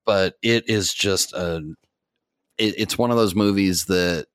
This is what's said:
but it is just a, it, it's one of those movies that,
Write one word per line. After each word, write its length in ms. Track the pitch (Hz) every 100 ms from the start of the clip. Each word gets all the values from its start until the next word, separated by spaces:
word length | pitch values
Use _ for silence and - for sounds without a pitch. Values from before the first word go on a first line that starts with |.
| -
but 280 | 101 92 -
it 260 | 117 117 -
is 240 | 110 92
just 380 | - 104 95 -
a, 240 | - 87 82 78 78 _ _ _ _ _ _ _ -
it, 180 | 107 -
it's 200 | 104 -
one 120 | 120
of 40 | 117
those 180 | 107 95
movies 480 | 101 101 95 87
that, 420 | - 92 87 85 -